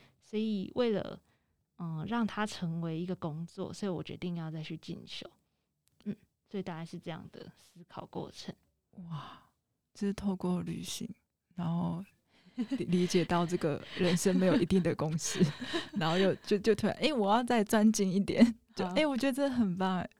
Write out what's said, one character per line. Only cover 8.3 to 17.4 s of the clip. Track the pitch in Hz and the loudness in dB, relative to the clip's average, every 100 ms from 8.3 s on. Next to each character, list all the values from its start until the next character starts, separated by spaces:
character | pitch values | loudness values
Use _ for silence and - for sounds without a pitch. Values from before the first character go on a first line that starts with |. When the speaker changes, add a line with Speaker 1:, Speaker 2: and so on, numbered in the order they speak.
Speaker 1:
程。 | - - - _ _ _ - 170 | -12 -14 -16 _ _ _ -18 -12
Speaker 2:
哇， | 156 - - _ _ _ _ _ | -10 -10 -16 _ _ _ _ _
就 | - 202 | -6 -4
是 | |
透 | 196 196 | -2 -2
过 | 185 185 180 | -2 0 -2
旅 | 165 170 | -2 -8
行， | 170 - - - _ _ _ - | -8 -8 -10 -12 _ _ _ -6
然 | 170 | -2
后 | 170 170 170 196 _ _ _ _ - 226 262 | -2 -2 -4 -10 _ _ _ _ -6 -4 -4
理-， | 175 | 0
<laughs> | |
理 | 180 180 | 2 4
解 | 185 160 | 2 4
到 | 175 170 | 2 2
这 | 180 | 0
个 | 165 147 - - | 0 -2 -6 -2
人 | 180 175 | 2 4
生 | 196 185 | 4 4
没 | 185 | 4
有 | 147 | 4
一 | - | 4
定 | 190 | 2
的 | 170 - | 2 0
公 | 151 160 | -2 -2
式， | - - 156 - - | -2 2 2 2 -4
<laughs> | 330 - 269 | -4 -4 -2
然 | 160 | 0
后 | 175 | 4
又， | 190 - | 4 2
就， | - 208 | 0 2
就 | 208 | 4
突 | 208 208 | 4 2
然， | - | 2
诶， | 247 | 0
我 | 285 196 | 2 4
要 | 220 | 4